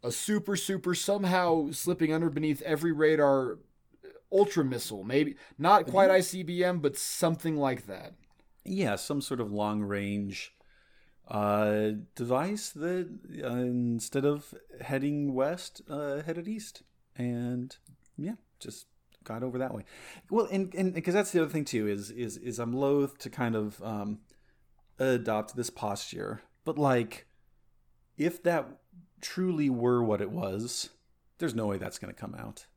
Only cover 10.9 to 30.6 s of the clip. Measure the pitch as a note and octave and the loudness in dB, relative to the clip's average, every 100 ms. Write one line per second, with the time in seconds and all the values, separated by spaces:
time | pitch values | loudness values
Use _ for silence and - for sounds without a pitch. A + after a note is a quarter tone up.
10.9 | _ _ _ - G#2 G#2 G#2 G#2 G#2+ G#2+ | _ _ _ -6 0 2 4 4 2 2
11.9 | G#2+ - - A#2+ B2+ F3 G#3 - D#3 D#3+ | -2 -8 -8 0 0 0 -4 -8 -6 -4
12.9 | F#3 F3 - - - C3 A#2+ B2 B2 A#2+ | -2 -4 -10 -14 -8 -4 -2 0 0 0
13.9 | A#2 - C#3 C#3 D3 - - - - B2+ | 0 -2 0 2 0 -6 -20 -20 -16 -4
14.9 | C3+ C#3+ D3 C#3+ C3 C3+ F3+ - - - | -2 0 0 0 0 0 -2 -10 -18 -10
15.9 | D3 D3 C#3 D#3 E3 F3 A3 G#3+ - _ | -6 -4 -4 -4 -6 -6 -8 -10 -18 _
16.9 | _ _ - B2 A#2+ A#2+ B2 B2+ - _ | _ _ -6 -4 -2 -4 -4 -8 -14 _
17.9 | - _ - D#3 A3+ _ _ - G#2 - | -20 _ -8 -8 -8 _ _ -16 -16 -20
18.9 | _ _ _ - A2+ B2+ B2 C3 A2 G2+ | _ _ _ -10 -6 -4 -4 -4 -6 -12
19.9 | - - - _ A3 A3 F#3+ F#3+ F3+ F#3 | -18 -20 -20 _ 0 2 0 -2 0 0
20.9 | F3 E3 F#3 G3 F3+ D#3+ D#3 C#3+ A#2+ G#2 | 0 0 0 2 2 2 0 -2 0 0
21.9 | G2+ G2+ A2+ A#2 G#2+ B2 A2+ A#2 B2 C#3 | -2 -6 -8 -8 -6 -8 -4 -2 0 4
22.9 | C#3+ C#3 - B2+ - A#2+ A2+ G#2+ - G#2+ | 4 2 -2 -12 -4 0 0 -2 -6 -8
23.9 | G#2+ G#2 G#2+ _ _ _ _ _ _ _ | -6 -6 -8 _ _ _ _ _ _ _
24.9 | - C3 B2 A2 G#2+ G#2+ B2 A#2 - G#2+ | -2 2 2 2 -2 -2 -6 -6 -4 -6
25.9 | G2+ - F2 G2 G#2+ - _ - D3 C#3+ | -4 -8 -8 -8 -8 -14 _ -6 2 4
26.9 | B2+ A2 - - _ _ _ _ _ _ | 4 0 -8 -20 _ _ _ _ _ _
27.9 | _ _ - D#3 E3+ E3+ E3+ B2+ - _ | _ _ -4 -4 0 0 0 -2 -12 _
28.9 | - - _ - - F#3 E3 C#3+ B2+ A#2+ | -20 -20 _ -10 -2 0 2 0 2 4
29.9 | B2 A#2 G2+ G2+ E3+ G2 G2 | 4 4 2 0 -4 -4 -4